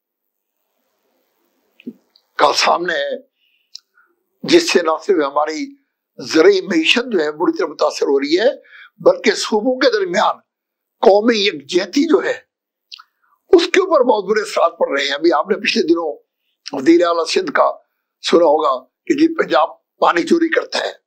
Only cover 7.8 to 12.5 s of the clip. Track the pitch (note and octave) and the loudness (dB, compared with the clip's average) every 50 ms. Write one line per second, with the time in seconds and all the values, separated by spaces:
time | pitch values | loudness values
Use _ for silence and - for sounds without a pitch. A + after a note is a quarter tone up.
7.8 | D#3+ C#3+ - - D#3+ D#3 C#3 C3+ C#3+ D3 E3 F#3 A3+ C#4 C#4 - _ _ - - | -4 -4 -2 -2 -2 0 0 0 0 0 0 0 0 0 -2 -4 _ _ -20 -20
8.8 | - - _ _ D#3+ - - - - C4+ C4+ - - - A3+ G#3 A3 C4 B3+ C4 | -20 -20 _ _ 2 2 2 2 0 -2 -2 -2 -6 -4 -4 -2 -2 -2 -2 0
9.8 | D4 B3 G#3+ G#3 F#3+ F3 F3 G#3+ - - - - _ _ _ _ _ _ _ _ | 0 0 0 0 -4 -2 -2 -2 -2 -2 -4 -6 _ _ _ _ _ _ _ _
10.8 | _ _ _ - - F3+ G3 G#3 A3 B3 A#3 G#3 G3 G#3 E3+ C#3 C#3 C3+ F3 F3 | _ _ _ 2 2 4 4 4 2 0 0 0 -2 -4 -4 -6 -12 -2 -2 -2
11.8 | G3+ - - C#4+ E4 D#4+ F#4 - - C#3+ - - _ _ | -2 -2 -2 -2 0 0 0 -2 0 -4 -8 -8 _ _